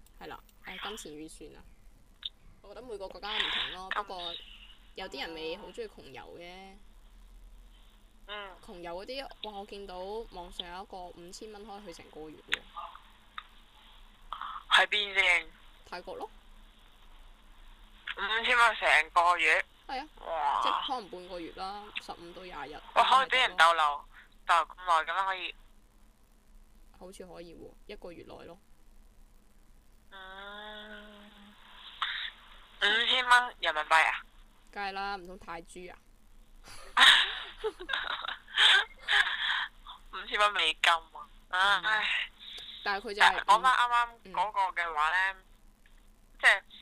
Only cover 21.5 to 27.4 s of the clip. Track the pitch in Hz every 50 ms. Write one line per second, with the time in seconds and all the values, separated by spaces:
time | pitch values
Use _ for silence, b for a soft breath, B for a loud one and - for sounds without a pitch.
21.5 | - - 185 190 202 208 208 208 - - - - - - 170 170 180 175 185 185
22.5 | 170 147 143 147 151 - - - - - 240 - 247 262 262 254 247 254 247 214
23.5 | 185 180 160 170 170 165 156 147 143 147 - - b b b b b - - -
24.5 | 180 165 156 - - - 185 185 170 160 156 156 170 185 196 190 190 185 175 165
25.5 | - - - - - - - _ _ - - - - _ - _ _ - _ _
26.5 | - - - _ - - - - - - 185 180 196 - 190 180 165 170